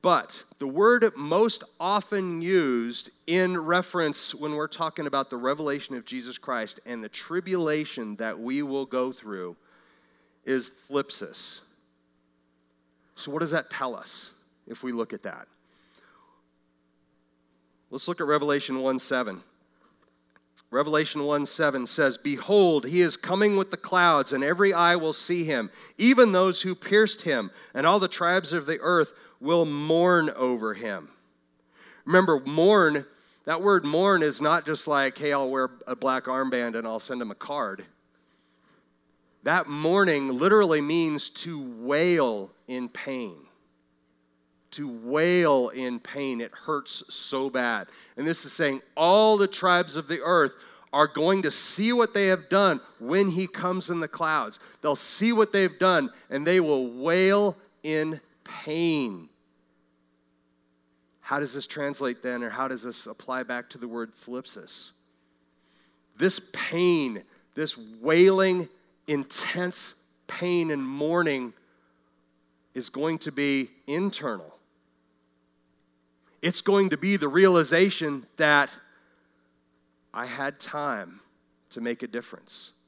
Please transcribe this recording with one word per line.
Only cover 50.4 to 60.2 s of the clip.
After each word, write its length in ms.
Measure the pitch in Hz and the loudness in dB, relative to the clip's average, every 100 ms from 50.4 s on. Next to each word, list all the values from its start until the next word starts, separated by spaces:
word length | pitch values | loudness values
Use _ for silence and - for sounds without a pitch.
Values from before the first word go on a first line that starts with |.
| 139 - - - _ | 4 0 -20 -20 _
are 140 | 139 151 | 2 2
going 360 | 147 160 196 | 2 2 2
to 80 | 160 | 2
see 420 | - - - 220 | 0 -2 0 0
what 200 | 247 226 | 2 2
they 140 | 208 196 | 2 2
have 220 | 185 - | 2 2
done 320 | 190 196 139 - _ | 4 4 2 -6 _
when 320 | 117 180 196 | -2 2 2
he 160 | 170 190 | 0 -4
comes 420 | - 180 185 175 | -4 -4 -4 -4
in 120 | 170 | -6
the 80 | 156 | -6
clouds. 500 | - 160 156 110 - - - | -4 -2 -2 -4 -10 -20 -4
They'll 160 | 151 139 | -2 0
see 360 | - - 220 | 0 0 2
what 200 | 226 214 | 4 2
they've 260 | 196 185 - | 4 0 2
done, 320 | 185 170 135 - _ | 2 4 0 -8 _
and 160 | 139 151 | -2 2
they 120 | 185 | 2
will 320 | 160 139 127 | 4 0 0
wail 640 | 123 147 175 190 202 202 175 _ _ | -4 0 2 4 4 2 -2 _ _
in 360 | 156 156 156 156 _ _ | -4 -2 -2 -6 _ _
pain. 840 | - - - 160 170 156 123 92 80 _ _ _ _ _ _ _ _ _ | -18 -14 -8 -2 0 0 -2 -6 -16 _ _ _ _ _ _ _ _ _